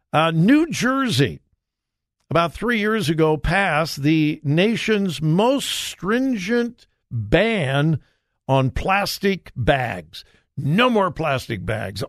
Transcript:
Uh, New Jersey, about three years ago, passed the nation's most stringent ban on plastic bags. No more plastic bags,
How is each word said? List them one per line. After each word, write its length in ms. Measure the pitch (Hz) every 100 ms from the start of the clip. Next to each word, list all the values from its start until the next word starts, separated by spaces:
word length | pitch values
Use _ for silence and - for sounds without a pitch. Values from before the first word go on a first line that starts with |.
| _
Uh, 180 | 147 165
New 380 | 165 190 294 320
Jersey, 680 | 185 240 269 254 127 123 73 _ _ _ _ _ _ _ _ -
about 220 | - 170
three 260 | - 226 233
years 300 | 214 220 151
ago, 280 | 160 156 156
passed 680 | 143 185 190 151 160 -
the 380 | 139 160 151 -
nation's 800 | 143 156 208 214 - 214 196 147
most 460 | 156 170 233 277 -
stringent 1160 | - - - 175 240 269 226 180 240 240 240 _ _ _
ban 880 | 120 104 160 220 220 131 139 156 156 - _ _ _ -
on 220 | 135 135
plastic 840 | - 190 196 190 - 196 185 -
bags. 720 | 135 123 139 120 95 80 - - _ _ -
No 340 | 135 180 254
more 220 | 220 185
plastic 520 | 135 160 131 - 104
bags, 380 | 87 107 98 98